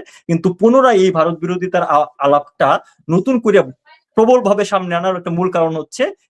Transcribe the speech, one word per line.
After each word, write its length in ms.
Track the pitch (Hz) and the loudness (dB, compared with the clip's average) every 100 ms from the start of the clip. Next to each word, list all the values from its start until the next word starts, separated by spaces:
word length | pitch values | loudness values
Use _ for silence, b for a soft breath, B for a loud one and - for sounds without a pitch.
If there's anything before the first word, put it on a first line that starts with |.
| - b - | -2 b -4
কিন্তু 200 | 165 175 | -2 -2
পুনরায় 440 | 175 220 262 254 208 | 0 2 4 4 4
এই 60 | 185 | 2
ভারত 260 | 170 160 160 | 2 -2 -2
বিরোধিতার 420 | 170 180 185 180 175 151 | -6 -4 -2 -2 0 0
আ-, 140 | 147 - | -2 -2
আলাপটা 500 | 139 143 - - 135 180 - b - | 0 0 -2 -2 0 0 -4 b -4
নতুন 260 | 175 220 254 | -2 0 -2
করে 180 | 220 196 131 - _ b _ - | 0 0 -2 -6 _ b _ 0
প্রবলভাবে 480 | 226 254 202 202 | 2 4 2 -2
সামনে 280 | 196 196 180 170 | 0 -4 -2 -4
আনার 200 | 185 185 | -2 -4
একটা 100 | 175 | -4
মূল 180 | 170 185 180 | -4 -2 0
কারণ 160 | 165 160 | -2 -4
হচ্ছে 280 | 151 - 302 - _ | -10 -6 -6 -6 _